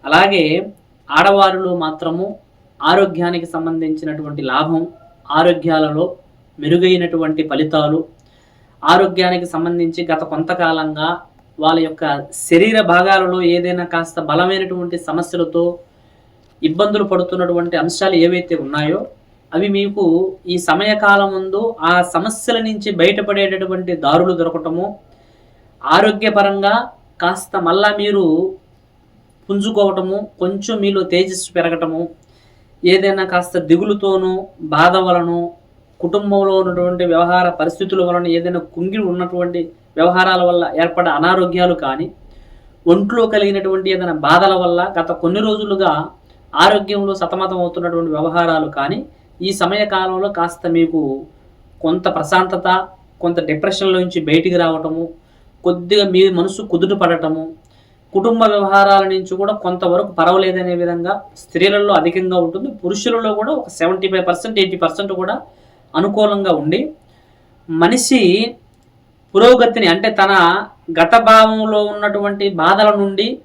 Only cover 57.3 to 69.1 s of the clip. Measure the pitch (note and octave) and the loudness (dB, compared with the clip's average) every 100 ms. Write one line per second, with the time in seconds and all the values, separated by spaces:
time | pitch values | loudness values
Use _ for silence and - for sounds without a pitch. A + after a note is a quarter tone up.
57.3 | D#3+ D#3+ D#3+ _ _ _ _ _ G3 G#3+ | -4 -8 -14 _ _ _ _ _ -2 0
58.3 | A3+ A3 G#3 G3 G3 G3 G3 G3 F#3+ F#3 | 2 2 2 2 4 6 4 4 -2 -4
59.3 | F#3 G3+ G#3 F3+ F3+ F3+ F3 G3+ - E3 | -4 -2 -2 -4 -2 0 0 -2 0 2
60.3 | F#3 F#3+ F#3 F3+ F3 F3 E3+ E3+ - - | 4 2 0 -2 -2 -2 -2 -4 -4 -6
61.3 | - - F3 F#3+ G3+ G3+ F3+ E3 F3+ F#3 | -20 -8 0 2 2 2 2 2 -2 0
62.3 | F3+ E3 F#3+ C4 A3+ F3+ G3+ B3 A#3 A3 | 0 0 -4 -10 -8 -6 -4 -2 -2 -2
63.3 | G#3 A3 D4 - - E3 F#3 F#3+ F#3+ F3 | -2 -2 -4 -6 -4 -2 0 -2 -2 0
64.3 | F3 A3+ G#3+ F#3+ F#3 E3 - G3 F#3 F#3 | -2 -2 0 0 0 -4 -4 -6 -6 -4
65.3 | A#3 - _ _ _ _ D#3 G3 G3+ G#3 | -6 -8 _ _ _ _ -2 -2 2 2
66.3 | G3+ F#3+ D#3 D3 G3 D#4 - _ _ _ | 2 0 0 0 -2 -4 -10 _ _ _
67.3 | _ _ _ - D#3+ E3+ B3+ B3 C4 F#3+ | _ _ _ -8 0 2 2 2 4 4
68.3 | F#3+ A#3 - _ _ _ _ _ | 2 0 -6 _ _ _ _ _